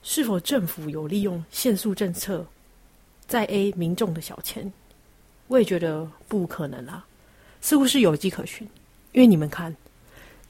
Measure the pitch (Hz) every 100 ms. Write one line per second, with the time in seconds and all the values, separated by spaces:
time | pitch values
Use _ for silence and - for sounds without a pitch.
0 | - - 247 185 - 285 170 - 156 156
1 | 151 202 202 175 160 - 262 196 220 190
2 | 196 170 - 180 - _ _ _ _ _
3 | _ _ - 247 214 208 202 190 170 180
4 | 208 165 - - - - 196 - - _
5 | _ _ _ _ - 254 202 180 165 156
6 | 160 - - 214 175 - 147 131 127 165
7 | - _ _ - - - - 302 269 277
8 | 202 151 190 - - - 214 - _ _
9 | _ 254 254 170 151 - 170 160 - _
10 | - - - - -